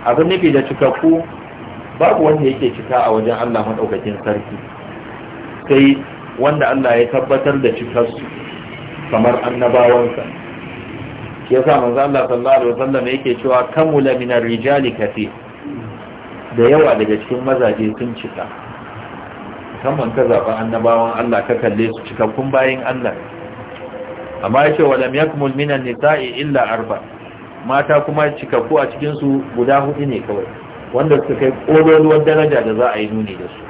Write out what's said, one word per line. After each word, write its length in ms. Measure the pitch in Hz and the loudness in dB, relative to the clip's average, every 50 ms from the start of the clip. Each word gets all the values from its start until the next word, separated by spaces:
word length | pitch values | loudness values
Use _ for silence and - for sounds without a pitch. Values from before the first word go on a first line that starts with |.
| - | 2
Abin 240 | 113 120 147 156 | 2 4 4 4
nufi 240 | 170 190 180 180 160 | 4 2 4 4 4
da 80 | 135 139 131 | 4 4 2
cikakku, 560 | - 139 - 143 131 127 - - 160 165 165 165 - - - - - - - - - - - - - - | 0 0 2 2 2 2 2 4 4 4 4 2 -6 -12 -16 -16 -16 -16 -16 -16 -14 -14 -14 -16 -14 -2
babu 300 | - - - - - 160 | 2 4 4 4 4 4
wanda 160 | 151 156 151 143 | 4 4 4 2
yake 320 | 131 131 - 135 120 113 | 0 0 2 -2 -2 -2
cika 320 | 110 107 - 127 123 117 | -4 -6 -2 0 2 2
a 40 | 113 110 | 2 2
wajen 160 | 110 107 117 | 2 2 0
Allah 320 | 117 110 120 120 117 110 107 | 0 0 -2 -2 0 -2 -2
madaukakin 560 | 107 110 107 110 101 104 92 - 107 104 98 - | -2 -2 -2 -2 -2 -2 -4 -4 -6 -8 -6 -4
sarki, 300 | 107 104 104 - - 104 98 - - - - - - - - - - - - - - - - - - - - - - | -2 -2 -2 -4 -8 -12 -14 -14 -14 -16 -16 -16 -16 -16 -16 -16 -16 -16 -16 -16 -16 -14 -14 -14 -14 -14 -14 -2 2
sai 240 | 143 135 139 139 139 - - - - - - - - | 4 6 8 6 6 4 -2 -12 -14 -16 -16 -14 -4
wanda 320 | - 123 143 151 151 139 | 0 0 2 2 2 2
Allah 320 | 117 131 139 135 127 117 117 | 2 2 2 2 4 4 4
ya 80 | 120 120 131 | 4 4 2
tabbatar 480 | 131 123 - 139 131 - - 139 139 131 | -2 2 2 2 2 4 2 0 2 2
da 80 | - | 0
cikarsu 480 | - - 117 117 - 120 117 113 - - - - - - - - - - - - - - - - - - - | 0 0 -6 -2 0 0 0 0 -2 -10 -12 -12 -12 -14 -14 -14 -14 -14 -14 -14 -14 -14 -14 -14 -14 -12 -8
kamar 320 | - - 110 113 120 120 - 120 | -2 0 2 4 4 2 2 -2
annabawansa. 800 | 123 127 123 123 120 123 123 120 120 123 123 120 117 - - - - - - - - - - - - - - - - - - - - - - - - - - - | -4 -2 0 0 4 4 6 6 6 6 4 4 0 -2 -6 -8 -10 -12 -12 -14 -14 -14 -14 -14 -14 -14 -14 -14 -14 -12 -12 -12 -12 -12 -12 -14 -14 -14 -14 -2
Shi 60 | - 127 | 2 2
yasa 220 | 131 131 156 147 139 | 4 4 4 4 4
manzo 220 | 123 120 120 135 | 2 2 2 2
Allah 240 | 139 143 139 135 127 | 2 2 2 0 0
sallallahu 300 | 127 127 120 120 131 135 | 0 0 0 2 4 4
alaihi 160 | 131 123 120 120 | 4 4 2 0
wasallam 320 | 120 131 131 135 131 120 | 0 -2 0 0 0 0
yake 240 | 123 131 135 131 127 117 110 | -2 -4 -2 0 -2 -2 0
cewa 300 | - 135 127 123 123 - | 0 2 2 2 2 2
kamula 460 | - 160 160 160 151 143 135 135 123 | 2 2 2 4 4 2 2 2 0
minar 240 | 123 123 120 123 120 117 | 0 0 0 0 0 2
rijali 480 | 117 117 113 110 135 143 143 135 123 | 0 -2 0 0 2 2 2 2 0
kathir, 380 | 110 110 107 101 - 110 104 104 - - - - - - - 98 - 117 110 110 107 - - - - - - - - - - - - | -2 -2 -4 -4 -2 -4 -6 -6 -8 -14 -18 -20 -20 -16 -14 -12 -12 -12 -12 -12 -14 -16 -16 -18 -18 -18 -18 -16 -16 -16 -16 -8 0
da 60 | 117 117 | 4 6
yawa 300 | 123 143 156 156 113 110 | 6 6 6 6 4 4
daga 180 | 107 107 104 107 104 | 2 2 0 0 -2
cikin 240 | - - 123 123 127 | -2 -4 -6 -4 0
mazaje 480 | 135 131 127 123 107 101 101 110 107 107 | 0 0 2 2 0 0 0 -2 -4 -2
sun 160 | - 123 120 113 | -4 -6 -8 -8
cika. 260 | - - - - 98 90 - - - - - - - - - - - - - - - - - - - - - - - - - - | -10 -12 -12 -10 -10 -10 -10 -12 -16 -16 -16 -16 -16 -16 -16 -16 -16 -16 -16 -16 -16 -16 -16 -16 -16 -16 -16 -14 -16 -16 -14 -14
Musamman 340 | - - 135 147 151 123 113 113 | -4 -4 -2 -2 -2 -2 -2 2
ka 80 | 127 127 | 2 2
zaɓi 260 | 117 113 - - 110 | 4 4 2 2 0
annabawan 640 | 113 110 113 113 113 113 110 117 117 117 117 113 113 | -2 -2 -2 -4 -2 0 2 4 4 4 2 2 0
Allah 300 | 107 120 120 113 101 - | -2 0 0 0 0 2
ka 60 | - 120 113 | 0 -2 0
kalle 320 | - 110 101 104 113 113 - | 0 0 0 0 0 -2 -2
su 80 | - - - | -6 -10 -12
cikakkun 420 | - - 113 110 - - 131 135 | -2 -2 -2 0 0 -4 -4 0
bayin 300 | 135 131 131 131 131 127 123 | 2 2 2 2 0 -2 -4
Allah. 300 | 131 127 127 123 107 90 - - - - - - - - - - - - - - - - - - - - - - - - - 104 | -4 -4 -2 -4 -6 -6 -6 -12 -14 -14 -16 -16 -16 -14 -16 -16 -16 -16 -16 -14 -14 -14 -14 -12 -12 -12 -14 -14 -14 -12 -8 -4
Amma 240 | 98 113 135 147 | 0 2 4 4
ya 80 | 156 151 | 4 4
ce 80 | 151 160 | 4 4
wa 140 | 147 139 | 4 4
lam 160 | 123 131 127 131 | 2 0 0 0
yakmul 400 | 143 156 156 160 147 143 135 131 | 0 0 0 0 -2 -2 -2 -2
minan 300 | 135 147 147 143 135 127 | -2 -2 0 -2 -2 -2
nisa'i 480 | 123 120 120 143 147 156 - 131 127 117 127 | -4 -6 2 2 2 2 2 -2 -6 -6 -6
illa 240 | 143 151 143 135 117 | -4 0 2 2 2
arba. 340 | 104 113 113 113 104 107 92 - - - - - - - - - - - - - | 2 0 -4 -2 -4 -6 -8 -8 -14 -18 -18 -18 -18 -18 -18 -18 -18 -18 -14 -6
Mata 360 | 117 131 139 143 143 151 147 | 0 0 0 2 4 2 2
kuma 280 | 147 151 147 151 151 147 147 | 2 2 0 0 0 0 0
cikakku 420 | - - - - 120 117 - 117 | -4 -8 -2 0 0 0 2 2
a 80 | 151 139 - | 2 2 0
cikin 240 | - - 147 147 147 | -2 -6 -6 -4 -4
su 240 | - 139 139 135 135 - - 110 | -2 0 0 0 0 -2 -4 -2
guda 240 | 117 120 131 139 139 | 0 2 4 4 4
hudu 200 | 139 139 147 147 143 | 2 0 -2 -2 -2
ne 140 | 139 123 101 | -2 -2 -4
kawai, 240 | - - 104 98 92 - - - - - - - - - - | -4 -4 -4 -4 -6 -8 -10 -16 -18 -18 -16 -16 -16 -4 -2
wanda 220 | 123 143 156 147 | 0 4 4 4
suka 180 | 135 - - 143 | 4 4 0 -2
kai 160 | - 139 131 127 - - | 2 2 0 0 0 0
ƙololuwar 600 | - 156 156 160 160 160 156 156 156 156 151 151 | 2 4 6 6 8 8 8 8 6 6 6 6
daraja 360 | 156 156 151 156 151 143 127 | 4 4 4 4 4 2 2
da 120 | 110 113 110 | 0 0 0
za 140 | 107 123 120 | 2 2 0
a 80 | 107 | 2
yi 100 | 107 107 107 | 0 -4 -4
nuni 280 | 110 110 107 101 95 | -4 -4 -4 -6 -8
da 80 | 90 92 | -10 -12
su. 140 | 90 - - - | -12 -12 -16 -18